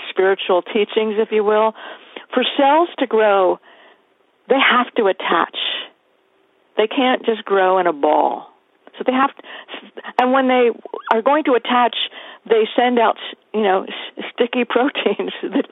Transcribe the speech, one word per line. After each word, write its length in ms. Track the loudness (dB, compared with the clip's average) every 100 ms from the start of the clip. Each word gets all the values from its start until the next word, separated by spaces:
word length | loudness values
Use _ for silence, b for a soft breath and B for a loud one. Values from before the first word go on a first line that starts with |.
| -8
spiritual 520 | 0 0 0 0 0
teachings, 540 | 0 -2 -2 -2 -2 -2
if 140 | 0
you 120 | 0
will, 300 | 2 2 0 -2 B B B B B
for 100 | -4 -2 2
cells 340 | 4 4 2 -2
to 80 | -2
grow, 520 | 2 4 4 2 0 b b b b b _ _ _ -2
they 120 | 2
have 340 | 2 2 0 0
to 120 | 0
attach. 500 | 0 -2 0 -2 -4 -6 -6 -10 _ _ _ _ _ _ _ _ -2
They 100 | 0
can't 380 | 2 0 0 -2
just 180 | -4
grow 360 | 0 2 2 2
in 80 | 2
a 60 |
ball. 600 | 0 2 2 2 -2 -10 _ _ _ -20 -14
So 60 | -6
they 80 |
have 220 | -2 -2 -4
to, 80 | B B B B -18 -18 B -2
and 140 | 2
when 140 | 2 2
they 220 | 2 2 0 -8 -8 -2
are 100 | 0
going 240 | 2 2 2
to 100 | 0
attach, 400 | 2 0 0 -2 -8 B B B 0
they 220 | 0 2 0
send 240 | 2 2
out, 180 | 2 0 -8 -18 _
you 100 | -2
know, 200 | 0 0
s-, 420 | -2 -10 -14 -14 -8
sticky 320 | -2 -2 0 0
<laughs> 40 |
proteins 640 | 0 0 0 -2 -2 -6 -8
that 280 | -4 -4 -2